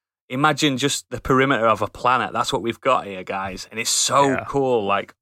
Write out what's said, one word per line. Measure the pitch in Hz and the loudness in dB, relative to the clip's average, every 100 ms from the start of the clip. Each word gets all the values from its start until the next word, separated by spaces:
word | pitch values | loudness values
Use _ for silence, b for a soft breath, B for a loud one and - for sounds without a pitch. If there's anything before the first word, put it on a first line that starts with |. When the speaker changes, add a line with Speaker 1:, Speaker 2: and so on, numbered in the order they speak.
| _ _ - | _ _ -10
Speaker 1:
imagine | 131 151 147 151 127 | -2 0 2 0 2
just | 139 - - | -2 -2 -6
the | 120 | -8
perimeter | - 135 135 127 113 | 0 2 4 2 2
of | 107 | 2
a | 104 | -2
planet. | - 120 127 104 | -2 0 0 0
That's | 113 123 | -4 -2
what | 131 | -2
we've | 113 113 | -4 -4
got | 135 120 101 | 0 0 -2
here, | 95 | -12
guys, | 90 98 98 95 - | -8 -6 -6 -10 -12
and | 110 | -8
it's | 117 | -2
so | - - 131 139 | -2 2 2 2
Speaker 2:
Yeah. | 131 - | 2 -2
Speaker 1:
cool. | 139 131 120 101 | 0 2 2 2
Like, | 101 - - | -2 -2 -8